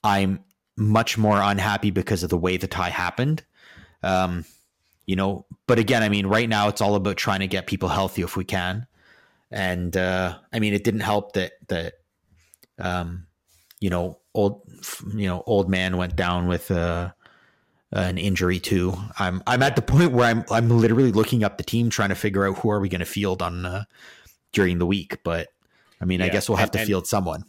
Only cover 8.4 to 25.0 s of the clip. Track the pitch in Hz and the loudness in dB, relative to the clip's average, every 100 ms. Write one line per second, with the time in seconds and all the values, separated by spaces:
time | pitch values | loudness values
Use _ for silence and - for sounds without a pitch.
8.4 | 92 95 90 101 123 _ _ _ _ _ | -4 -4 -2 -6 -10 _ _ _ _ _
9.4 | _ 107 92 90 87 92 92 92 90 87 | _ -4 -2 -2 -2 -2 0 0 -2 -6
10.4 | _ 113 107 101 113 107 95 104 101 101 | _ -2 0 0 0 -2 0 0 0 -4
11.4 | 90 - - 90 82 - _ _ _ _ | -4 -8 -6 -6 -6 -12 _ _ _ _
12.4 | _ _ _ - 90 90 85 87 85 _ | _ _ _ -8 -6 -4 -6 -10 -16 _
13.4 | _ _ _ _ 98 87 90 - _ - | _ _ _ _ -2 -2 -4 -8 _ 0
14.4 | 101 101 - - - - - 104 98 90 | 0 -2 -16 -18 -14 -12 -8 -4 -4 -4
15.4 | - 104 92 92 92 90 90 82 90 90 | 0 0 2 0 0 0 -2 -2 0 0
16.4 | 87 87 - 90 85 85 87 - - _ | 0 -2 -2 -2 0 -2 -6 -10 -20 _
17.4 | _ _ _ _ _ 98 92 90 98 90 | _ _ _ _ _ -4 -2 -2 -2 2
18.4 | 90 92 - 95 90 92 104 - 95 90 | 2 0 0 0 0 -2 -10 -4 -2 -2
19.4 | - 123 135 - - 135 175 123 120 113 | 0 2 2 2 4 4 6 6 4 2
20.4 | - 113 117 117 113 113 131 104 110 120 | 0 0 4 4 6 6 4 4 2 2
21.4 | 104 - - 113 120 - 101 92 107 98 | 0 -2 -2 0 0 0 -2 0 -2 0
22.4 | 98 95 113 104 98 90 85 - 101 92 | 0 0 0 0 0 -4 -4 -2 -2 -2
23.4 | 87 87 90 92 104 _ - - - _ | -4 -4 -6 -6 -10 _ -20 -20 -20 _
24.4 | _ - 92 87 87 98 | _ 2 2 2 2 0